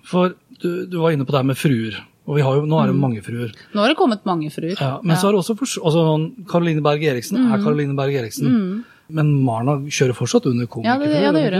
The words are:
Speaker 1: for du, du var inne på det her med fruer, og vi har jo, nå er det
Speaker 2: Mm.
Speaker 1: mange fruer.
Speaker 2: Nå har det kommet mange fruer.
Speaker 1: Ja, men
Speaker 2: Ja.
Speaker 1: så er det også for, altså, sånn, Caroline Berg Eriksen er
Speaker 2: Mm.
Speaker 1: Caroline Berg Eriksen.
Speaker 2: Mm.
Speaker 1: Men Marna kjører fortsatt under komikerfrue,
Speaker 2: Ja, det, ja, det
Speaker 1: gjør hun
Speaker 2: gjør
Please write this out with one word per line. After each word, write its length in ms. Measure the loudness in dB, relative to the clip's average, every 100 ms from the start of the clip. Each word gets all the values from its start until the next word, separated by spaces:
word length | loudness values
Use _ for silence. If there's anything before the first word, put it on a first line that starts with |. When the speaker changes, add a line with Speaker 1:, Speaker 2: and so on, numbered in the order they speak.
Speaker 1:
for 300 | -4 0 0 -2 _ -8
du, 240 | -6 -4 -6
du 100 | 0
var 80 | 0
inne 140 | 0 0
på 80 | 0
det 60 |
her 60 | 0
med 60 | 0
fruer, 400 | 2 2 -2 -10 -16 _ -4
og 100 | 0
vi 60 |
har 140 | 2 2
jo, 100 | 2
nå 140 | 2
er 60 | 2
det 80 | 2
Speaker 2:
Mm. 60 |
Speaker 1:
mange 200 | 0 -2
fruer. 300 | -8 -8 -8 -12 -6 0
Speaker 2:
Nå 60 |
har 80 | 2
det 80 | 4
kommet 280 | 2 0 -2
mange 240 | -4 -4
fruer. 240 | -6 -6 -4
Speaker 1:
Ja, 200 | -4 -2
men 120 | 0 2
Speaker 2:
Ja. 60 |
Speaker 1:
så 60 | 4
er 20 |
det 60 | 2
også 140 | 0 -4
for, 60 | -4 -2
altså, 180 | 0 2 2
sånn, 400 | 2 -2 -8 -4
Caroline 340 | 0 0 0
Berg 220 | 0 2
Eriksen 340 | 0 -2 -2 0
er 200 | 2 2
Speaker 2:
Mm. 60 |
Speaker 1:
Caroline 320 | 0 0 -2 -2
Berg 180 | -2 -2
Eriksen. 320 | -4 -2 0
Speaker 2:
Mm. 360 | 2 0 -6 -12 -20 -8
Speaker 1:
Men 340 | 0 2 2
Marna 340 | 2 0 0 -2 -2
kjører 240 | 0 0 0
fortsatt 300 | 0 0 2
under 180 | -2 -2
komikerfrue, 160 | -4
Speaker 2:
Ja, 140 | -2 0
det, 240 | 0 2
ja, 80 | 2
det 120 | 2
Speaker 1:
gjør 80 |
hun 0 |
Speaker 2:
gjør 60 | 0